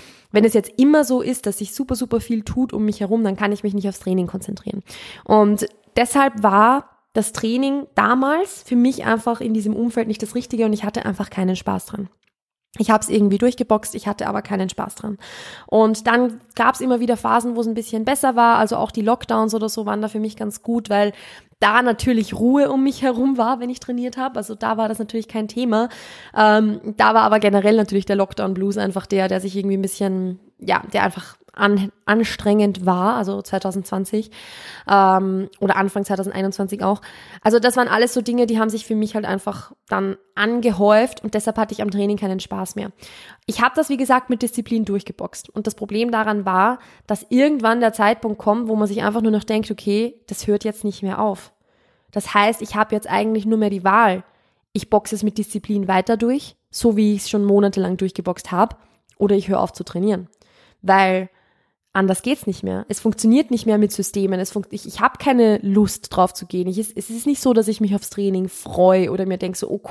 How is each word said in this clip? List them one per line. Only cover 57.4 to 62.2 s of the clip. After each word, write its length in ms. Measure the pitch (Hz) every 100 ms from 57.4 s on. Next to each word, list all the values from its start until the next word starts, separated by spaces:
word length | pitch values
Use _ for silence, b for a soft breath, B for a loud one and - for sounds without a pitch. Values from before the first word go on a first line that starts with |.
| 202
monatelang 520 | 202 202 196 180 185
durchgeboxt 540 | 190 - 175 175 -
hab, 300 | 180 233 - b b b -
oder 180 | 202 202
ich 120 | 190
hör 120 | 196
auf 140 | 185
zu 100 | -
trainieren. 440 | 175 175 202 185 175 b b b b b
Weil 480 | 190 190 190 185 185 _ _ _ _ _ _
anders 300 | 196 190 190